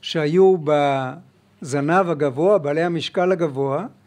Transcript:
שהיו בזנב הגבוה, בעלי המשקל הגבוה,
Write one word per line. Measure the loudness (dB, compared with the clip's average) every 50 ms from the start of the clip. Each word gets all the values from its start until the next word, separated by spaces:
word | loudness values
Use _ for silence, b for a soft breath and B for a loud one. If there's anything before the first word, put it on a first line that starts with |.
שהיו | -12 -8 -4 -4 -2 0 4 4 6 6 4 2 0
בזנב | 0 0 2 2 2 0 -2 -4 -6 -8 -12 -18 _ _ _ _ _ _ _ -10 -6 -4 -2 0 2 2 2 2 0
הגבוה, | 0 -2 -2 -2 0 0 2 2 2 2
בעלי | 0 -2 -2 -2 -2
המשקל | -2 -2 -4 -6 -4 -2 0 0 0
הגבוה, | 0 0 0 -2 -2 -2 -4 -2 -2 -4 -6 -8 -14 _ b